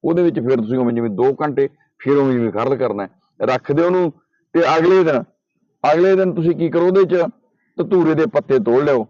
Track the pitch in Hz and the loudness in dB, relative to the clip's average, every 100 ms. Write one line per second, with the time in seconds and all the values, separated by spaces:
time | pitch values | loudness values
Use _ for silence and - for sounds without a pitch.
0 | 147 170 170 156 120 127 110 127 123 117 | -2 0 0 -2 0 0 0 -2 -2 -2
1 | 117 98 127 135 151 135 139 _ _ _ | -4 0 -2 0 -4 -2 -4 _ _ _
2 | 135 143 135 127 113 101 120 135 127 101 | 0 2 2 0 -2 -2 -4 -2 -2 -4
3 | 95 _ _ _ - 127 - 143 175 185 | -10 _ _ _ -4 -4 -2 -2 0 0
4 | 175 - _ _ _ 165 170 160 170 190 | -2 -6 _ _ _ -2 0 2 4 4
5 | 165 135 - _ _ _ _ _ 143 156 | 2 -2 -6 _ _ _ _ _ 0 2
6 | 190 190 185 160 165 165 165 156 175 190 | 2 2 0 -2 -2 -2 -2 0 2 2
7 | 185 175 170 - _ _ _ - 175 185 | 2 0 -2 -6 _ _ _ -8 -2 0
8 | 160 156 156 147 - 135 110 123 147 131 | 2 0 0 -2 0 0 2 0 2 0